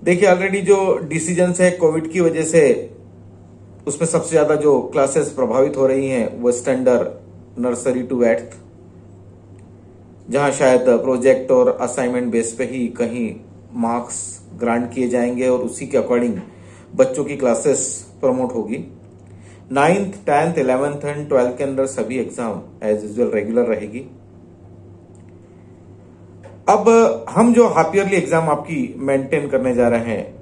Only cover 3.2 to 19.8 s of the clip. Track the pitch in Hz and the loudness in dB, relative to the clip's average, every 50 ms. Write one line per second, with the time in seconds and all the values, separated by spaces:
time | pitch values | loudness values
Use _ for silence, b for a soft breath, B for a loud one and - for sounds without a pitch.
3.2 | - - - - - - - - - - - - - - 143 - 170 165 - 165 | -20 -20 -20 -20 -20 -20 -20 -20 -20 -20 -20 -14 -10 -10 -4 -4 -4 0 0 -2
4.2 | - - 160 160 151 151 156 143 143 147 139 127 120 - - 151 139 135 - 165 | -2 2 2 2 4 4 2 2 4 2 2 2 0 -2 0 0 0 2 2 0
5.2 | 143 127 - - 131 117 110 131 135 147 147 131 135 131 131 135 135 135 131 123 | -2 -2 -2 -4 -2 0 2 2 2 0 2 0 2 2 2 2 0 -2 -2 -2
6.2 | 113 - - 113 120 123 120 120 - - 131 123 127 127 123 117 - - - - | -2 -4 -4 -2 0 0 0 0 0 -2 -2 0 2 2 2 2 0 -2 -8 -12
7.2 | - - - - - - - - 120 123 120 113 - 139 123 123 123 117 135 123 | -18 -20 -20 -20 -20 -20 -10 -6 -4 -4 -4 -2 -2 -2 -2 -2 -4 -4 -2 0
8.2 | 120 113 113 - - - - - - - - - - - - - - - - - | 2 2 2 0 -2 -10 -18 -20 -20 -20 -20 -20 -20 -20 -20 -20 -20 -20 -20 -20
9.2 | - - - - - - - - - - - - - - - - - - - - | -20 -20 -20 -20 -20 -20 -20 -20 -20 -20 -20 -20 -20 -20 -20 -20 -20 -20 -20 -20
10.2 | - - 117 135 143 139 131 - 143 131 127 123 123 127 120 110 104 131 131 123 | -12 -4 -2 0 0 0 0 2 4 4 4 4 4 4 2 2 2 0 -2 2
11.2 | 120 135 131 131 131 - 135 127 123 117 - - 127 120 - - 127 123 123 123 | 4 4 4 4 2 2 4 4 4 4 2 0 -4 -6 -4 -4 -4 -2 -2 -2
12.2 | 123 120 110 117 113 113 - - 131 113 127 131 123 113 - - 120 113 113 123 | -4 -2 -2 -2 -2 -2 -4 -6 -6 -6 -4 -6 -6 -6 -4 -4 -4 -4 -4 -6
13.2 | 117 107 90 - - - - - - - - 120 117 117 120 120 120 - - - | -6 -6 -8 -10 -16 -20 -20 -20 -20 -14 -8 -4 -4 -2 -2 -4 -6 -8 -10 -12
14.2 | - - - - - - - - 117 117 117 120 123 120 - 131 127 120 120 123 | -10 -12 -14 -18 -20 -20 -10 -6 -2 -2 0 0 -2 -4 -4 -4 -2 0 0 0
15.2 | 120 123 123 123 127 127 127 123 - 117 - - 139 - - 127 107 - 123 120 | 0 0 -2 0 0 2 2 0 0 -4 -8 -8 -10 -2 0 -2 0 2 0 0
16.2 | 123 120 107 92 87 B B B B B B B B B - 117 131 131 - 147 | 0 0 -4 -6 -8 B B B B B B B B B 2 2 2 2 2 -4
17.2 | 143 - 143 135 135 120 117 - - 151 131 - - - - - - - - - | -4 -4 -4 -2 0 0 0 2 2 0 0 0 0 -6 -8 -10 -14 -20 -14 -4
18.2 | - 131 127 127 127 120 - 117 107 101 113 143 175 - - - - - - - | -2 -2 0 0 -2 -4 -4 -6 -6 -6 -6 -8 -10 -12 -16 -20 -20 -20 -20 -20
19.2 | B B B B B B B B B B 131 139 | B B B B B B B B B B 0 2